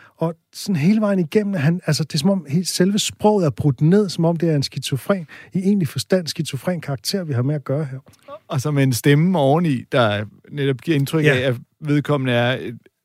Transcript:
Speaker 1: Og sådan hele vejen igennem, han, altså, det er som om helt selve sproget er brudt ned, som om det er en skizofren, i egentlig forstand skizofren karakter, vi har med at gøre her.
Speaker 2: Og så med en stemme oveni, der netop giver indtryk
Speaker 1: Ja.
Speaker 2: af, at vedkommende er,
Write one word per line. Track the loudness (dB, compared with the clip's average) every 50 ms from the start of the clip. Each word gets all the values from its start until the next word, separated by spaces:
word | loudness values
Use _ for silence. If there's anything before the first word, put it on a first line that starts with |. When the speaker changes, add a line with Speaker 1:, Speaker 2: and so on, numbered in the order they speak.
| -20 -16 _
Speaker 1:
Og | -6 -6 -6 -6 _ _ _
sådan | -18 -10 -6 -2 -2
hele | 2 2 2 2 2
vejen | 2 2 2 0
igennem, | 0 0 0 0 0 0 -2
han, | 0 2 2 0 0 0
altså, | -2 -2 -2 -2
det | -4 -2
er | 0
som | 2 2
om | 2 0 -2 -2
helt | -2 -2 -2 -2
selve | 0 0 2 2 2 0
sproget | -2 -4 -4 0 2 2 4 4 2
er | 0
brudt | 0 0 0 0 0 2
ned, | 4 4 4 4 4 2
som | 0 0 0
om | 0 0
det | 0 0 0
er | 0
en | 0
skizofren, | -2 -4 -6 -8 -8 -6 -6 -4 -2 -2 -2 -2 -4 -10 -16 -20 -12 -8
i | -6 -2
egentlig | 0 2 2 2 0 -2
forstand | -4 -6 -4 0 0 0 0
skizofren | -2 -6 -6 -6 -6 -8 -8 -4 -4 -6 -4
karakter, | -6 -8 -8 -8 -6 -4 -4 -4 -4
vi | -2
har | -2 -2
med | 0 0 -2
at | -4 -4
gøre | -4 -4 -4 -4
her. | -6 -10 -14 -16 _ -20 _ _ -20 -20 -18 _ -6
Speaker 2:
Og | -6 -4
så | -2 0
med | 2 2
en | 2 2
stemme | 2 2 2 4 4 4 4 2 2 2
oveni, | 2 4 2 2 2 0 -2 -2 -4 -2
der | 0 2 2 2 0 -2 -4 -8 -12 -20 _ -12
netop | -8 -4 -2 -2 -2 -2
giver | -2 0 0
indtryk | 0 0 0 0 2 2
Speaker 1:
Ja. | 2 2
Speaker 2:
af, | 2 0 -2
at | -2 -4 -6 _ _ -8
vedkommende | -4 -2 0 0 0 0 -2 0 0 0
er, | 0 2 2 0 -2 -4 -6 -10 -12 -14 _ _ _ _ _